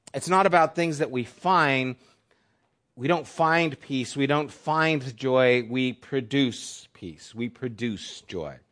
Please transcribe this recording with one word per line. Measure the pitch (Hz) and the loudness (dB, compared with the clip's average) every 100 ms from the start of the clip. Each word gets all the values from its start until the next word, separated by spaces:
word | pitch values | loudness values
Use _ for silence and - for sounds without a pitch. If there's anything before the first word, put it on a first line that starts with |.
| - | -12
it's | 139 165 | -8 2
not | 185 196 | 4 6
about | 170 160 - | 4 4 2
things | 170 147 | -2 -2
that | 135 | -2
we | 127 113 | -4 -6
find. | - 175 180 143 135 127 127 _ _ _ _ _ _ _ _ _ - | -4 0 2 4 2 -2 -6 _ _ _ _ _ _ _ _ _ -6
We | 139 | -2
don't | 170 131 | -2 -2
find | - 160 165 165 135 | 0 2 2 0 -4
peace. | - 135 120 139 | -6 -4 -4 -2
We | 135 | 0
don't | 147 143 | 0 -2
find | - - 156 160 151 131 110 | -8 -2 0 2 0 -4 -6
joy. | 131 127 127 123 113 | 2 4 6 4 0
We | 127 127 | -2 -2
produce | - - 139 110 139 127 - - - - | -4 -6 -6 -2 0 0 -2 -12 -18 -20
peace. | _ 90 76 - 110 | _ -16 -16 -16 -10
We | 120 | -10
produce | - 127 107 117 95 - - | -8 -12 -6 -6 -6 -12 -16
joy. | - 95 73 65 _ | -12 -10 -10 -14 _